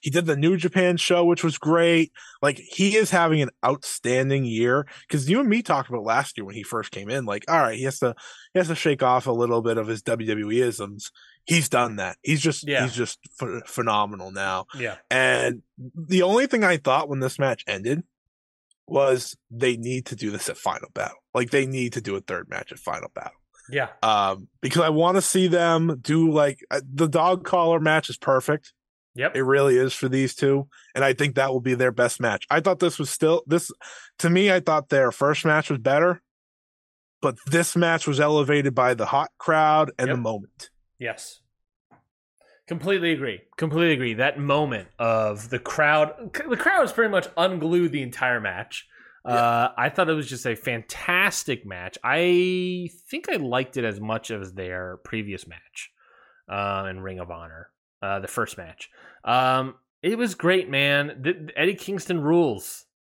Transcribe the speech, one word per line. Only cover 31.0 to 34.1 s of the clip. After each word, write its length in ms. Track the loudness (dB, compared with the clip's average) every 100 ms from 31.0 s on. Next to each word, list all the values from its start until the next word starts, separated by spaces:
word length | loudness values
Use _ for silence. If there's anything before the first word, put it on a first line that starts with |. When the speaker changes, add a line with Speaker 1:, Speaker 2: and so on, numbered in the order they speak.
Speaker 1:
I 80 | 0
think 240 | 2 0 0
that 160 | 0
will 80 | 0
be 140 | 0
their 180 | 2 2
best 280 | 2 0 0
match. 260 | -2 -2 0
I 100 | 0
thought 200 | 2 2
this 180 | 0 0
was 120 | -6
still, 340 | 0 2 2 2
this, 240 | -2 -2 -14 -20 -20 -20